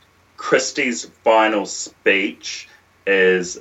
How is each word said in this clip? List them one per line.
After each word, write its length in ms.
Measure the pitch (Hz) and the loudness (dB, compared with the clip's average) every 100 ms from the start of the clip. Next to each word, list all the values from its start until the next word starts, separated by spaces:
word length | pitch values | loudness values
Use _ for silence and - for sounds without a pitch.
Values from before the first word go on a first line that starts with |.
| _ _ _ - | _ _ _ -12
Christie's 680 | - 127 - 147 131 117 90 _ | 0 0 0 -4 -4 -4 -10 _
final 400 | 113 110 110 104 87 | 2 4 4 0 -4
speech 1040 | - - - 104 98 98 - - - - - _ _ - | -8 -12 -4 0 0 -2 -6 -12 -14 -16 -20 _ _ -2
is 520 | 98 92 92 87 - | 4 4 2 -2 -10